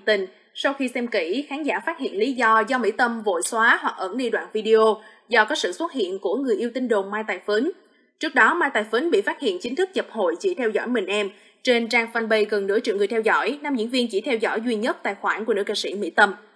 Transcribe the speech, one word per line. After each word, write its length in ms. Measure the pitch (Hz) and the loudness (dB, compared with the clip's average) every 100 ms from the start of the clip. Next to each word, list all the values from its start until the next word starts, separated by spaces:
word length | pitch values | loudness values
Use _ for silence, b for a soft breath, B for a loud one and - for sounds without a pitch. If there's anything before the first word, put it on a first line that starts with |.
| 220 | 0
tình. 200 | 208 190 B B | 0 -2 B B
Sau 200 | - 294 | -4 -2
khi 140 | 285 254 | -2 -4
xem 200 | 254 240 | -4 -4
kỹ, 380 | 208 165 240 294 | -2 -2 -2 -4
khán 140 | 285 | -6
giả 160 | 285 190 262 | -4 -4 -4
phát 140 | 330 | -4
hiện 180 | 262 185 | -4 -2
lý 160 | 247 | -2
do 300 | 247 226 220 214 | 2 4 4 4
do 100 | 254 | 0
Mỹ 140 | 208 | 0
Tâm 300 | 220 240 233 | 2 0 0
vội 200 | 208 175 | -2 -2
xóa 380 | - 226 233 349 | 0 2 4 4
hoặc 140 | 277 - | 0 -4
ẩn 200 | 185 233 | -6 -4
đi 120 | 240 | -2
đoạn 180 | 202 165 | -2 -4
video 440 | 214 214 220 220 208 B B B | -4 4 6 6 2 B B B
do 160 | 226 214 | 2 4
có 100 | 302 | 2
sự 160 | 180 | -2
xuất 200 | 180 330 | -4 -4
hiện 280 | 269 180 196 | -2 -4 -2
của 160 | 196 226 | -2 -2
người 200 | 269 208 | 0 0
yêu 140 | 233 | -2
tin 140 | 254 247 | -2 0
đồn 240 | 214 196 | 0 0
Mai 120 | 208 214 | -4 -4
Tài 120 | 185 - | -6 -2
Phến. 240 | 208 302 - _ b b b | 0 0 -4 _ b b b
Trước 160 | 311 262 | -2 4
đó, 180 | 226 | 4
Mai 160 | 339 294 | 4 0
Tài 100 | 233 | 0
Phến 280 | 214 226 339 | -2 0 2
bị 100 | 220 | 2
phát 180 | 247 320 | 0 -2
hiện 180 | 247 180 | -2 -2
chính 140 | 240 269 | -4 -2
thức 140 | 381 | -2
chập 120 | - 190 | -2 -6
hội 260 | 233 180 170 | -2 -2 0
Chỉ 140 | 190 | -2
Theo 160 | 294 226 | 0 -2
Dõi 180 | 208 226 | -2 -2
Mình 180 | 240 185 | -2 0
Em. 240 | 208 202 B B B | -2 -2 B B B
Trên 240 | 262 240 226 | 0 2 2
trang 200 | 233 226 | 0 0
fanpage 320 | 233 220 220 208 | -2 0 2 2
gần 180 | 208 196 | 0 0
nửa 120 | 214 | 0
triệu 180 | 240 196 | 0 0
người 100 | 202 | 0
theo 140 | 233 | 0
dõi, 380 | 214 160 180 285 | 2 2 0 -4
nam 140 | 294 262 | -4 -2
diễn 140 | 226 | -2
viên 180 | 254 233 | -2 0
chỉ 140 | 190 | -2
theo 160 | 285 226 | -2 -2
dõi 240 | 208 185 233 | -2 -2 -2
duy 100 | 214 | -2
nhất 220 | 247 339 | -2 -2
tài 120 | 226 202 | -6 -4
khoản 300 | 196 165 226 | -4 -2 -2
của 80 | |
nữ 100 | 196 | -2
ca 120 | 208 202 | -2 -4
sĩ 180 | 160 | -4
Mỹ 160 | 190 180 | -6 -2
Tâm. 240 | - 202 185 - | 4 4 2 -14